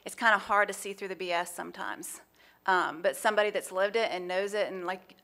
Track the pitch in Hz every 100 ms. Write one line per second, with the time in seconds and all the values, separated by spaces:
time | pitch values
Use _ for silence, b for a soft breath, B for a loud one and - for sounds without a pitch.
0 | - - 233 202 - 208 202 196 196 196
1 | 196 175 180 175 175 - 170 - 98 -
2 | - - - b b b - 185 160 151
3 | 180 180 226 208 208 196 - 185 202 226
4 | 220 180 180 185 202 208 165 185 175 190
5 | - -